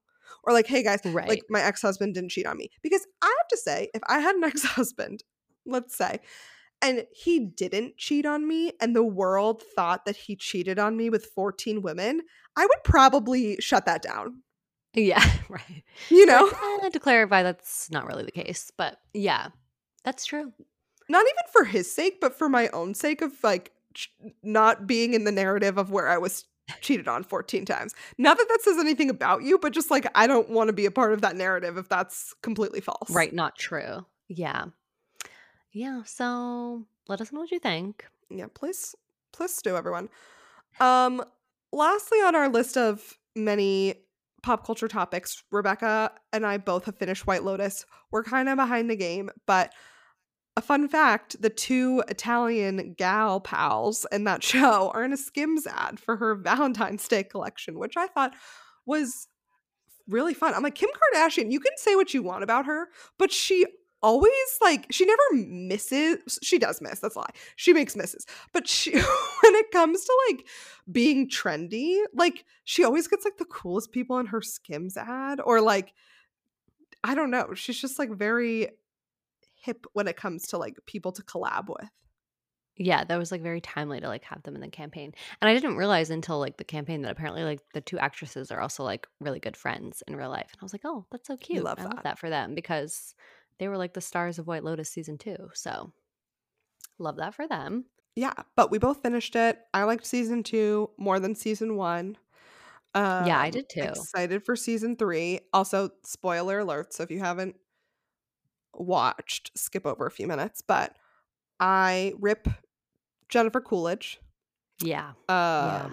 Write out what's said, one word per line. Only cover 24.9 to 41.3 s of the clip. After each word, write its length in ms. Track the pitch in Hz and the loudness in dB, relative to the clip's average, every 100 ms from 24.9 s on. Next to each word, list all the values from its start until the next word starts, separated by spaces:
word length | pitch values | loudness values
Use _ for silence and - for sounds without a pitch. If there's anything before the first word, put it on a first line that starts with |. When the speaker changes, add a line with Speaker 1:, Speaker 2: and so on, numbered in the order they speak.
| 233 233 | 2 4
Speaker 1:
in 100 | 226 | 2
the 80 | 208 | 2
narrative 460 | 196 190 202 196 190 | 0 0 2 2 0
of 120 | 190 | -2
where 180 | 196 156 | 0 2
I 100 | 175 | 2
was 260 | 196 - - _ - - | 0 -6 -12 _ -18 -12
cheated 280 | - 247 147 | -2 -2 0
on 160 | 120 | -4
fourteen 400 | 190 190 185 190 | -4 -8 -4 -6
times. 300 | 196 - 220 - - - | -4 -6 -6 -12 -16 2
Not 200 | 269 370 | 6 6
that 100 | 466 | 4
that 140 | 453 | 4
says 160 | 427 339 | 4 2
anything 320 | 311 294 277 | 2 2 2
about 320 | 208 - 185 | 2 2 2
you, 160 | 269 370 | 4 2
but 140 | 294 | 2
just, 180 | 247 - | -2 2
like, 160 | 285 - | 2 4
I 120 | - 233 | 4 6
don't 200 | 262 - | 6 4
wanna 220 | 226 220 | 2 2
be 140 | 214 202 | 2 0
a 40 | |
part 220 | 196 226 | 2 2
of 80 | 214 | 2
that 140 | 202 175 | 0 0
narrative 400 | 185 185 175 175 | -2 -2 -4 -8
if 100 | 185 | -2
that's 440 | 185 190 - - - | -2 -2 -8 -14 -10
completely 380 | - 214 202 - | -8 -4 -2 -4
false. 320 | - - - | -8 -8 -2
Speaker 2:
Right, 200 | 175 160 | 0 0
not 220 | 170 156 - | 0 -4 -4
true. 480 | - 156 - - 185 _ _ | -8 -8 -8 -12 -14 _ _
Yeah. 380 | 175 160 - 175 _ _ _ _ _ - - _ _ _ | -8 -6 -6 -8 _ _ _ _ _ -20 -20 _ _ _
Yeah, 300 | 208 262 254 | -12 -10 -10
so 840 | 214 - 247 247 247 240 240 240 220 _ - | -12 -6 -4 -4 -6 -8 -8 -10 -14 _ -10
let 120 | 196 | -8
us 120 | 220 | -8
know 80 | 294 | -10
what 100 | 330 | -6
you 80 | 349 | -4
think. 480 | 254 165 190 214 - _ _ | -2 -4 -6 -12 -20 _ _
Speaker 1:
Yeah, 160 | 190 208 | -14 -14
please, 420 | - 294 381 - - _ _ _ | -10 -10 -8 -12 -16 _ _ _
please 280 | - 359 - | -10 -8 -6
do, 140 | 208 180 | -4 -4
everyone. 320 | 175 175 196 - - - - - _ _ | -4 -8 -10 -16 -20 -20 -20 -20 _ _
Um, 420 | 254 254 254 254 - | 4 6 4 0 -10